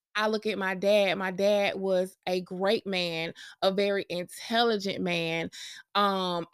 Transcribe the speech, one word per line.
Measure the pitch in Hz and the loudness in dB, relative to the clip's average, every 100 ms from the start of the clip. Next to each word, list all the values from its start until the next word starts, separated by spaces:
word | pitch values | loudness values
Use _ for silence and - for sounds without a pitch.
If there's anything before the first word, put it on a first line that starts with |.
| _ 214 | _ -2
I | 220 | 0
look | 214 214 | 0 -2
at | 202 | -2
my | 190 190 | -2 0
dad. | 196 208 196 185 | 4 4 4 2
My | 190 | -2
dad | 185 196 208 202 | 0 2 4 2
was | 196 190 185 190 - - | 0 0 2 0 -4 -4
a | 185 | -4
great | 175 180 196 226 196 | -4 -2 0 0 0
man, | 185 175 165 170 - - - | -2 -2 -2 -6 -8 -16 -2
a | 196 | 0
very | 196 202 196 - | 2 2 0 -2
intelligent | 175 180 - - 233 233 214 196 - | -6 -8 -10 -2 2 2 2 -2 -2
man, | 185 175 165 165 175 - - - - 202 | -2 0 0 -2 -6 -10 -16 -16 -4 2
um, | 202 190 185 175 170 | 2 2 0 -2 -2